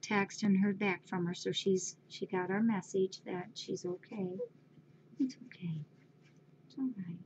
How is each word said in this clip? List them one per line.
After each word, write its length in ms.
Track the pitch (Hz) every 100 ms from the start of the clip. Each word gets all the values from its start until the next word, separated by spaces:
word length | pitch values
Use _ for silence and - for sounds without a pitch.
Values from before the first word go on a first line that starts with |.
text 400 | - 208 190 -
and 160 | 208 190
heard 200 | 202 196
back 280 | 202 175 -
from 180 | 185 175
her. 80 |
So 180 | 175 190
she's, 440 | 185 - 185 180 - -
she 180 | - 190
got 240 | 185 180
our 120 | 190
message 580 | 226 202 - 190 190 -
that 260 | - 185 -
she's 300 | - - 180 180
okay. 500 | 180 - 226 185 185 - - - - - - - -
It's 180 | 262 - -
okay. 380 | - 175 160 147 - - - - - - - -
It's 100 | -
all 120 | 262 208
right. 200 | 175 -